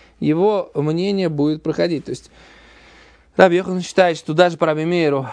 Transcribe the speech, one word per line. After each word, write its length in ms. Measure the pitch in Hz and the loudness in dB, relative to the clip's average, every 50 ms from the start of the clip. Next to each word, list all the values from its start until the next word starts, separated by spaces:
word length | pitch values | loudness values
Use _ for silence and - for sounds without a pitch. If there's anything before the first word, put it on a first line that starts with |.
| - _ _ - | -20 _ _ -4
его 500 | - 147 156 165 190 214 214 196 170 - - | -2 0 2 2 2 2 2 0 -4 -4 -4
мнение 540 | 156 143 151 160 170 185 202 202 196 185 165 | -4 -2 -2 -2 -2 -2 -2 -2 -2 -2 -2
будет 340 | 156 143 143 151 156 151 - | -2 0 0 0 -2 -2 -4
проходить. 400 | 160 156 - 170 175 165 135 - | -6 -2 -2 -2 -2 -2 -4 -6
То 80 | - | -8
есть 180 | 127 - - - _ - - - - - - - - - - - - - - - _ _ _ _ - - | -12 -12 -12 -20 _ -20 -20 -20 -20 -20 -20 -20 -20 -20 -20 -20 -20 -20 -20 -20 _ _ _ _ 2 4
Раби 180 | 190 185 170 | 4 4 4
Йоханан 240 | 180 151 165 185 185 | 2 -2 -2 -4 -6
считает, 380 | 175 - - - 185 175 160 160 | -6 -4 0 2 2 2 2 -2
что 160 | - - 156 | -6 -4 2
даже 240 | 156 180 175 170 143 | 4 4 4 4 0
по 80 | 170 | 0
Раби 180 | 160 156 151 160 | 0 0 -2 -2
Мейру 440 | 170 175 175 165 147 143 135 127 123 | -2 0 0 2 2 0 0 -4 -6